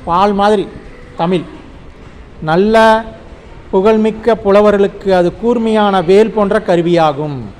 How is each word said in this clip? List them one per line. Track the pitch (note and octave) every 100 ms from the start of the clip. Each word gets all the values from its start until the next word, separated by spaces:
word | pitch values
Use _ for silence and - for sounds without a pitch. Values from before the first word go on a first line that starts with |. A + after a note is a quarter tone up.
பால் | - F3 G3+
மாதிரி | G3 G3+ G#3+ D3+ - - - - -
தமிழ். | E3+ F#3 - - - - - - - - - -
"நல்ல | D#3 E3 G#3 A3 A3 A3 A3+ - - - - - -
புகழ்மிக்க | F#3+ G3 A3 A3 A3 - A3
புலவர்களுக்கு | G3+ G3 G#3 G#3 G3 - G3 F#3
அது | F3 E3+
கூர்மையான | A3+ A#3+ A3+ A3 G#3 G3
வேல் | E3 F#3+ A3
போன்ற | A3 G3 G#3
கருவியாகும்." | G#3+ F3 E3+ E3+ D#3+ C#3 D3+ C#3 A2